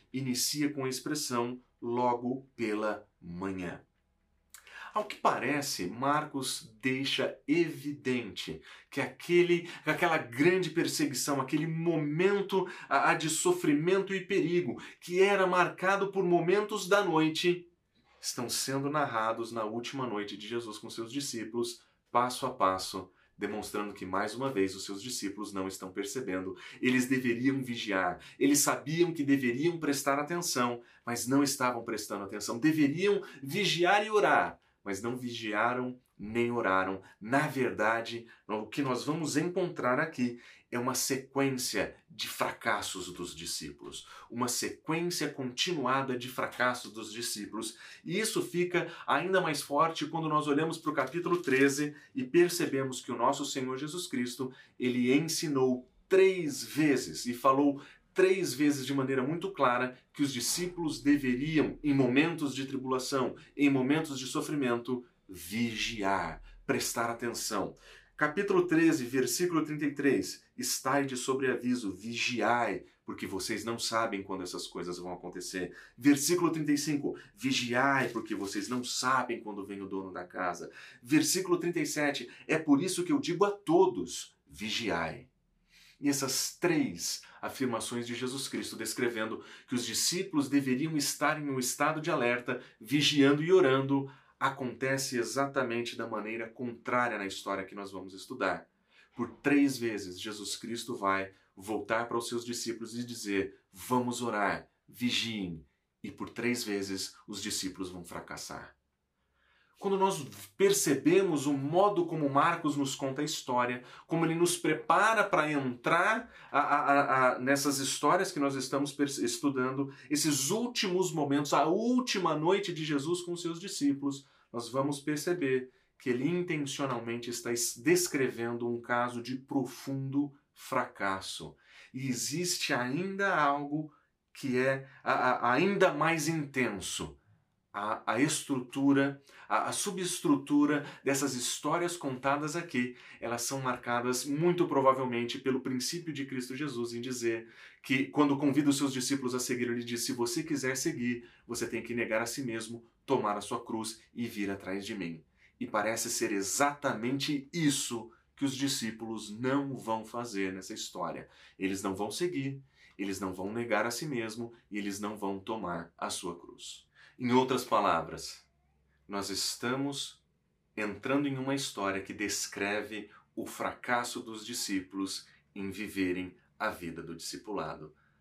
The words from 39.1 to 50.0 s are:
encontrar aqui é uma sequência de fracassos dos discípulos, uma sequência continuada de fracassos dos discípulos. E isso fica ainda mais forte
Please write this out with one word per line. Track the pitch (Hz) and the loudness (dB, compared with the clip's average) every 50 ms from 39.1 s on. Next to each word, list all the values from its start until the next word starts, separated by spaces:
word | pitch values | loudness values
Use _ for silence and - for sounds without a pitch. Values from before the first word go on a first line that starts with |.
| 156 170 156 139 131 | -2 -2 -2 0 0
encontrar | 147 175 175 175 190 180 170 151 - 127 123 127 143 | 0 0 0 0 -2 -2 -2 -4 -2 0 0 2 2
aqui | 131 123 - - 123 120 120 - - - - - _ - | 0 -2 -2 0 0 0 -2 -4 -16 -20 -20 -20 _ -6
é | - 120 | -4 -2
uma | 120 127 127 | -2 0 0
sequência | 123 - - 135 127 - - - 139 139 135 131 123 - - - 98 85 - - - _ - | 0 0 0 -2 -2 -4 -4 0 0 2 2 0 -2 -4 -2 0 -2 -2 -2 -4 -14 _ -16
de | - - - - | -10 -8 -8 -6
fracassos | - - 117 - - - - 117 107 104 107 - - 95 87 90 | -2 -2 -2 -2 -4 -2 -2 0 0 0 -2 -6 -8 -8 -8 -10
dos | 87 - 87 85 76 | -8 -8 -10 -10 -10
discípulos, | 78 85 - - - 80 71 60 - 58 58 - - - - - - - - | -10 -8 -8 -8 -8 -8 -10 -12 -12 -16 -14 -14 -14 -16 -16 -20 -20 -16 -10
uma | - 120 123 | -4 -2 -2
sequência | 120 - - 113 101 - - - - 160 165 175 175 170 - 156 143 | 0 0 -2 -2 -4 -6 -8 -4 -2 -2 0 0 -2 -2 -2 -2 -4
continuada | - - 131 123 123 - - 180 170 151 123 123 131 135 131 120 123 | -4 -4 -6 -4 -2 0 0 0 0 0 0 2 2 2 0 -2 -4
de | 123 120 127 | -4 -4 -6
fracassos | 120 - 113 - - - 123 123 123 - - 104 | -4 -4 -4 -4 0 2 2 2 2 0 -6 -12
dos | 104 110 110 110 | -12 -12 -12 -10
discípulos. | 107 113 117 - - 107 101 92 95 110 117 - - - - - - - - | -8 -6 -6 -4 -4 -6 -8 -8 -6 -6 -6 -8 -10 -12 -18 -20 -18 -12 -8
E | 151 175 202 | -4 -2 0
isso | 220 220 - 170 | 0 0 0 0
fica | - - - 175 175 175 175 170 160 165 - - - | -2 0 0 0 0 2 2 0 0 -2 -8 -8 -2
ainda | - 131 143 165 190 190 180 | 0 2 2 2 4 2 4
mais | 170 156 147 139 | 4 2 0 -2
forte | - - 143 147 165 165 165 - | -2 0 4 4 4 4 2 -2